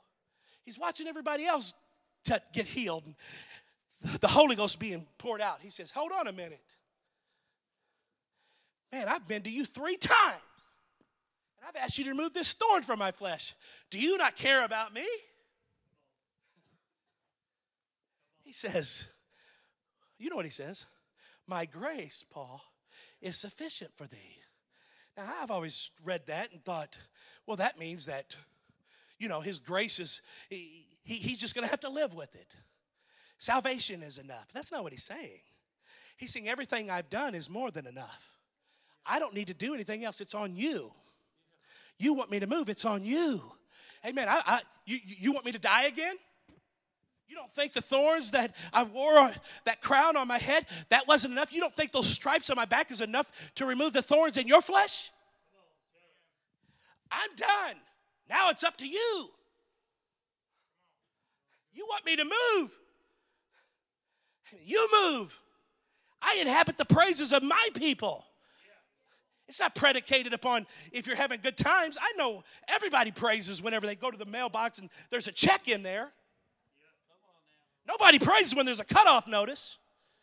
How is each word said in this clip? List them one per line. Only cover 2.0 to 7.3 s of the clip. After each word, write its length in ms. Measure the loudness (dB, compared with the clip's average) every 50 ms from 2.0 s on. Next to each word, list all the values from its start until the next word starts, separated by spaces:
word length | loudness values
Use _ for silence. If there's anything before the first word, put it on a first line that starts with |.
| _ _ _ _ -6
t-, 100 | -4 -4 -4 -4 _ -8
get 120 | -8 -8
healed. 380 | -6 -6 -6 -6 -6 -6 -8 -10
And 100 | -14 -20 -20 -20 -20 -20 -20 -20 -20 -20 -20 -20 _ _ _ _ _ _ _ -10 -8 -2 0
the 80 | 0 4
Holy 280 | 6 8 6 6 6
Ghost 240 | 2 0 0 0 -2
being 260 | -4 -8 -10 -10 -12 -16 _ -12
poured 240 | -8 -8 -6 -4
out. 180 | -4 -6 -6 -8
He 80 | -12 -14
says, 220 | -14 -14 -14 -10
"Hold 200 | -8 -8 -6 -6
on 160 | -4 -6 -6 -6
a 40 |
minute. 440 | -8 -10 -14 -16 -16 -20 _ _ _ _ _ _ _ _ _ _ _ _ _ _